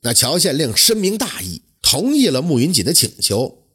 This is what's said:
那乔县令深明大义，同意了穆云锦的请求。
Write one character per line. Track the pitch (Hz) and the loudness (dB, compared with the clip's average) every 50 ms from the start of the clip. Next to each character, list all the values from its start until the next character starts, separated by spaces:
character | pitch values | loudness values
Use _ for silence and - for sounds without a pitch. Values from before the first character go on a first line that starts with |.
| - | -4
那 | 120 120 | 0 0
乔 | - - 123 151 180 | 0 0 0 0 0
县 | - 180 135 143 | 0 0 0 0
令 | 160 123 107 | -2 -2 0
深 | - - - 226 220 | 0 2 2 2 0
明 | 196 185 208 | 0 -2 -2
大 | 214 262 - - - 95 | -2 -4 -6 -6 -10 -10
义， | 92 85 - _ _ _ _ | -10 -10 -12 _ _ _ _
同 | - - - 135 190 262 294 | -2 0 0 0 0 0 2
意 | 302 262 196 | 4 2 2
了 | 139 127 | 2 0
穆 | 147 175 156 120 | 0 0 2 2
云 | 123 165 185 | 2 2 0
锦 | 135 92 | 0 0
的 | 107 | 0
请 | 170 - - 107 - - | 0 0 0 0 -4 -4
求。 | - - 98 104 131 - - _ _ _ | -4 -2 0 0 -2 -4 -6 _ _ _